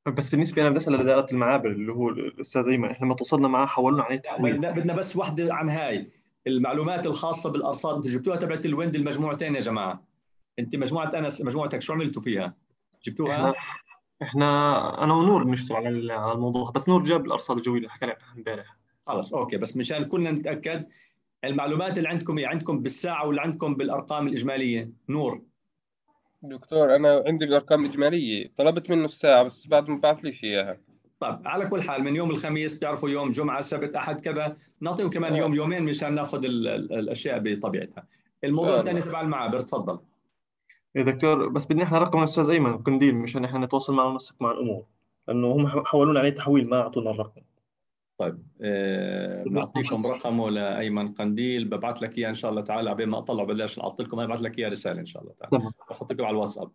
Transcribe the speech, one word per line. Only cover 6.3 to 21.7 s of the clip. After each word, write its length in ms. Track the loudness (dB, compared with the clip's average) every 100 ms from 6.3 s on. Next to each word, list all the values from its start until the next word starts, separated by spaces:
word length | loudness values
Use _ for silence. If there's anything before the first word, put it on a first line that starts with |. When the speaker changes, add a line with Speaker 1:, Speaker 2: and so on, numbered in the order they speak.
| _ -2
Speaker 2:
المعلومات 600 | 0 2 0 -2 -2 -2
الخاصة 420 | -4 -4 -4 -4
بالأرصاد. 460 | -2 -4 -4 -4 -4
أنتوا 140 | -2
جبتوها 260 | -2 -2 -2
تبعت 280 | -2 -2 -2
الويند 300 | -2 -2 0
المجموعتين 600 | -2 0 -2 -2 -2 -2
يا 40 |
جماعة. 440 | -2 -2 -4 -6 _ _ _ _ _ -8
أنت 160 | -4 -2
مجموعة 360 | -2 -2 -2 -2
أنس، 260 | -4 -4
مجموعتك 400 | -4 -2 -2 -4
شو 120 | -4
عملتوا 280 | -2 -2 -4
فيها؟ 340 | -4 -2 -4 -8 _ _ _ _
جبتوها؟ 320 | -10 -4 -2 2
Speaker 1:
إحنا، 180 | 2 0 -6 -16 _ -20 _ -12
إحنا 840 | -4 2 4 4 4 2 0 0
أنا 100 | 4
ونور 300 | 6 8 6
بنشتغل 340 | 4 0 0 -2
على 120 | -2
ال-، 220 | -2 -4
على 200 | -2 -2
الموضوع، 400 | 0 0 0 0
بس 180 | -2 4
نور 140 | 4
جاب 220 | 4 2 2
الأرصاد 320 | -4 -2 -2
الجوية 200 | 0 -2
اللي 120 | -2
حكينا 220 | -8 -8
عنها 260 | -8 -12 -12
امبارح. 400 | -8 -8 -10 _ _ _ -6
Speaker 2:
خلص، 260 | -6 -4
أوكي، 240 | -4 -4 -4
بس 200 | -4 -4
مشان 280 | -4 -4 -2
كلنا 260 | -2 0
نتأكد 540 | -2 -4 -6 -6 -6 -8 _ _ _ _ _
المعلومات 540 | -4 -2 0